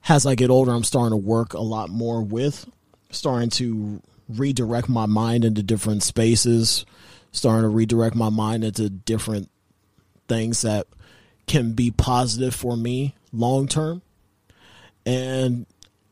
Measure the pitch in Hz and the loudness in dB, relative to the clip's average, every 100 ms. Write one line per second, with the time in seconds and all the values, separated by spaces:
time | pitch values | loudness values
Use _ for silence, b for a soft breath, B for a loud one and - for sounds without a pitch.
0 | - 151 139 127 127 127 127 120 113 135 | 4 4 4 2 4 6 4 2 0 0
1 | 120 110 98 113 117 78 110 110 95 101 | 0 0 0 0 0 -4 -4 -4 -6 -4
2 | 117 117 104 113 139 - - _ _ _ | -4 -4 -4 -2 -2 -4 -14 _ _ _
3 | _ - 151 123 117 - 123 110 104 104 | _ -6 -2 0 0 -2 -2 -4 -6 -8
4 | _ _ - 113 139 127 113 117 113 117 | _ _ -12 -4 -2 0 0 -2 0 0
5 | 110 107 113 120 113 107 98 110 113 104 | 2 2 2 2 2 2 0 -2 0 -2
6 | - - 113 117 120 117 113 - - B | -2 0 2 4 4 2 2 0 -4 B
7 | B B B - 120 113 110 110 110 117 | B B B -2 2 4 2 2 2 2
8 | 113 117 110 107 107 113 110 101 107 95 | 2 2 0 0 -2 -2 -4 -2 -4 -4
9 | - 110 - 107 95 _ _ _ _ _ | -4 -4 -2 -6 -6 _ _ _ _ _
10 | _ _ _ 113 113 113 110 107 - - | _ _ _ -2 0 -2 -2 -2 -4 -14
11 | b b b b - 147 117 113 120 - | b b b b -2 0 0 0 -2 0
12 | - 123 127 110 127 123 123 117 117 127 | 2 2 0 -2 -4 -2 -4 -4 -2 -2
13 | 143 - _ 113 117 135 135 156 156 170 | -4 -6 _ -2 0 2 0 -2 -2 -6
14 | _ _ _ _ _ b b b b b | _ _ _ _ _ b b b b b
15 | - 127 127 131 131 120 113 _ - _ | -2 -2 -2 -2 0 -2 -6 _ -20 _
16 | _ | _